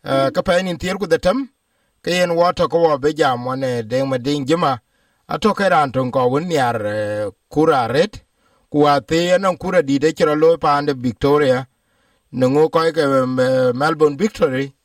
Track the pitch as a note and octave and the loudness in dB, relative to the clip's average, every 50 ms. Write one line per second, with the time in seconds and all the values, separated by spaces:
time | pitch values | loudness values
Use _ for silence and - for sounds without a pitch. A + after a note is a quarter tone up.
0 | _ - C3+ C3+ C3+ C3+ D3+ F#3 - - F3 F3+ F#3+ F#3 E3+ - - F3+ F#3+ F#3+ | _ -2 -2 0 0 0 -2 -2 -2 0 0 0 0 -4 -6 -6 -6 -6 -6 -6
1 | G3+ E3 E3 D#3 - F3+ G3+ C4 C#4 - _ _ _ _ _ _ _ _ _ _ | 0 0 0 0 2 0 -2 -2 -6 -8 _ _ _ _ _ _ _ _ _ _
2 | _ E3+ F3 F3+ F3+ F3 E3+ E3 F3 G#3 A#3+ - F3 D3 - E3+ E3+ D#3+ D3+ C3 | _ -4 0 0 0 0 2 2 2 2 2 0 -2 0 2 2 2 2 0 0
3 | C3 D3+ D#3 D3 D#3 C#3+ D3+ B2+ B2 B2+ C3 C3 C3+ B2+ B2 A#2+ A2+ G#2+ A#2+ C3 | 0 -2 0 0 0 0 0 -2 -4 -6 -6 -4 -4 -4 -4 -6 -6 -4 -4 -4
4 | C3+ C3+ C3+ B2+ A#2 C#3 D3 D3 C3+ B2 D#3+ F3 E3+ C#3+ C3 A#2+ _ _ _ _ | -2 -2 -4 -4 -4 -4 -4 -4 0 -2 0 0 0 -2 -2 -4 _ _ _ _
5 | _ _ _ _ _ - - - - G#3+ - - G3 F#3 F3 D#3+ D3 C3+ G#2+ C3 | _ _ _ _ _ -10 -8 -2 -2 -2 0 0 0 2 2 2 2 0 -2 -4
6 | C3 B2 A2 C3+ B2+ B2 B2+ C#3+ E3+ F3+ E3 C#3+ B2+ A#2+ A#2 A2+ G#2 G#2 G#2 G#2+ | -4 -2 0 0 0 2 0 -2 -2 -2 -2 0 0 0 -2 -4 -6 -6 -4 -4
7 | G#2+ G#2 G#2+ G#2+ G#2+ G2 _ _ _ _ - D3 D#3 D#3+ D3+ C3 A#2+ A2+ A#2+ D3 | -6 -4 -4 -6 -6 -8 _ _ _ _ 2 4 6 6 4 2 0 0 2 2
8 | F3+ A3 - - _ _ _ _ _ _ _ _ _ _ - D3 D3 D3 C#3+ C#3 | 0 0 -2 -18 _ _ _ _ _ _ _ _ _ _ 2 2 4 4 4 2
9 | A#2+ - D#3+ E3 F3 F3+ F3+ F3+ G3 F#3+ F3 - - F#3 F3+ F3+ D3+ C3+ C#3 C#3 | 0 0 -2 0 2 2 2 2 2 0 -2 -2 -6 0 0 0 2 2 0 2
10 | C#3+ D#3+ D#3+ - F3 D3+ D3 D3+ D#3 E3 E3+ D#3 - D3+ C#3+ C#3+ C#3+ D3 C#3 B2+ | 2 0 2 2 0 2 2 2 4 2 2 2 2 0 0 0 0 -2 -4 -2
11 | A#2+ B2+ A2 _ - C#3 C#3+ D3 D3 C3 B2+ B2+ C3+ _ _ _ _ _ _ _ | -4 -6 -4 _ 0 2 2 2 2 0 0 -2 -4 _ _ _ _ _ _ _
12 | _ _ _ _ _ _ - B2+ B2+ B2+ C3+ D3 D#3 D#3 - E3 D#3+ E3 D3+ D#3+ | _ _ _ _ _ _ -4 -2 0 2 2 2 2 2 2 0 0 0 0 0
13 | D3 C#3 C3+ C3 C3 B2+ C3 C3 B2+ B2+ C3 C3 B2+ B2+ A#2+ B2+ C#3+ D#3+ E3 D3 | 0 2 2 0 0 0 0 0 0 0 2 0 0 0 0 0 -2 -2 2 2
14 | D#3 D3 C#3+ C3+ G3 A3 - - F3 D3 B2+ C3 C#3 C#3 _ _ | 2 0 2 0 -4 -4 -2 -2 -2 -2 -2 -4 -6 -8 _ _